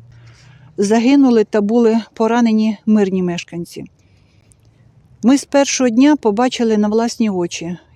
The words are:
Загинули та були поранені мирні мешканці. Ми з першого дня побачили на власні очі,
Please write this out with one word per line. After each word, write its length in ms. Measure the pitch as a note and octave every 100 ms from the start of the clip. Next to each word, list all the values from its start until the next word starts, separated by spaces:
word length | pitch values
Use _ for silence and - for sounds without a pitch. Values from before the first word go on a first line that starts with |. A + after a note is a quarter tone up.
| - - - - - - - -
Загинули 680 | G3+ A3+ A#3 C#4+ C4 A3+
та 180 | G#3 G#3+
були 400 | G#3 A#3+ A3+ A3+ -
поранені 640 | - A3 B3 A#3 A3 A3 G3+ A3
мирні 380 | G#3+ F#3+ F#3
мешканці. 600 | F3+ F3 - E3+ E3+ - - _ _ _ _ _ _ _ _ _ _ _ _ -
Ми 140 | A3+ C#4
з 80 | -
першого 440 | C#4+ C#4 - B3+
дня 260 | A3+ C#4+ D4
побачили 600 | A3 G3+ B3+ - A3+ G#3+
на 100 | G#3
власні 420 | A3 A#3 - A3
очі, 480 | F#3 F3 - E3+ E3+ _